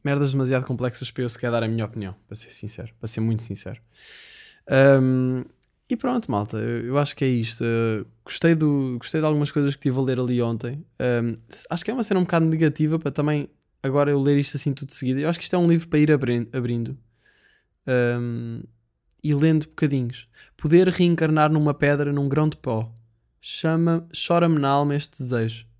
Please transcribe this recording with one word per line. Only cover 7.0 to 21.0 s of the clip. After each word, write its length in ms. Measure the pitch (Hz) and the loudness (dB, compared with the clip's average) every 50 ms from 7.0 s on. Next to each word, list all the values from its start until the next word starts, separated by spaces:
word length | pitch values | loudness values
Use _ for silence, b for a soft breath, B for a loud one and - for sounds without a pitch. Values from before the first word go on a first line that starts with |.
| 147 - - | 0 0 -2
que 100 | - 139 | -2 0
é 20 | |
isto. 360 | 131 127 120 113 113 - - 117 | 2 2 0 -2 -4 -4 -4 -2
Eh, 420 | 117 117 113 117 113 110 107 - - _ _ _ | -2 0 0 0 0 -2 -4 -6 -10 _ _ _
gostei 300 | - - - - 165 170 | -10 -6 2 4 4 4
do, 440 | 160 156 151 143 139 135 131 123 120 | 4 2 2 2 2 0 -2 -4 -8
gostei 200 | - - - 156 | -8 -4 -2 0
de 60 | 151 | 0
algumas 240 | 156 151 147 147 139 | 2 2 2 0 0
coisas 240 | - 151 143 139 139 | 0 0 0 0 -2
que 80 | - | 0
tive 160 | - 143 123 | -2 -2 0
a 40 | 131 135 | 0 0
ler 160 | 131 131 123 | 0 0 -2
ali 200 | 127 123 123 123 | 0 0 0 0
ontem. 460 | 120 117 117 113 - 120 131 147 - _ _ _ | 0 0 -2 -4 -6 -8 -10 -10 -14 _ _ _
Ahm, 360 | 120 123 120 117 117 120 110 - - _ | -2 0 0 0 0 -2 -4 -8 -12 _
s-, 160 | - - - | -10 -10 -6
acho 160 | - 165 165 - | -6 -8 -6 -4
que 60 | - | -4
é 40 | 240 | -4
uma 100 | 262 220 | -2 -2
cena 160 | - 202 185 | 0 2 0
um 40 | 180 | 2
bocado 220 | 170 - 165 165 | 2 2 2 2
negativa 540 | 160 160 156 160 156 156 - 156 151 160 160 | 2 2 2 2 0 2 2 0 0 0 -2
para 100 | - 143 | -2 -4
também 400 | 131 - 147 151 151 147 139 - _ _ _ _ _ _ | -2 -2 0 0 0 -2 -4 -8 _ _ _ _ _ _
agora 300 | - 135 131 143 143 143 | -4 0 2 2 2 4
eu 100 | 143 139 | 2 2
ler 160 | 135 143 143 | 2 4 2
isto 180 | 143 139 - - | 2 2 -2 -6
assim 160 | 139 - 147 | -4 -2 -2
tudo 180 | 131 - 139 - | -4 -4 -8 -10
de 60 | - | -8
seguida. 260 | - 123 127 131 135 | -6 -2 -2 -2 0
Eu 80 | 147 160 | -2 -2
acho 100 | 170 165 | -4 -4
que 60 | - | -4
isto 100 | - - | -2 0
é 20 | 180 | 2
um 80 | 175 | 4
livro 200 | 170 170 165 165 | 4 4 2 2
para 100 | - - | 0 2
ir 140 | 151 151 151 | 2 4 4
abri-, 360 | 151 135 135 120 120 120 117 117 120 | 4 2 2 0 0 -2 -2 -4 -6
abrindo. 420 | 131 120 120 120 117 117 123 135 131 _ b b b b b b b b b b b b b b _ _ | -4 -4 -2 -2 -4 -4 -6 -10 -12 _ b b b b b b b b b b b b b b _ _
Ahm, 760 | - 127 123 123 120 120 120 120 120 117 117 117 117 113 117 113 - _ _ _ _ _ _ _ _ _ _ - | -2 0 2 2 2 0 -2 -4 -4 -6 -6 -8 -8 -10 -10 -12 -16 _ _ _ _ _ _ _ _ _ _ -2
e 100 | 151 147 | -2 0
lendo 340 | 139 151 160 160 156 147 | 2 4 4 4 2 0
bocadinhos. 600 | - _ - 160 143 139 135 123 117 127 - - b b b b b b | -4 _ -2 0 0 0 0 -2 -4 -8 -12 -18 b b b b b b
"Poder 320 | _ - 151 160 175 185 185 | _ 0 4 6 6 6 4
reencarnar 640 | 175 - | 4 4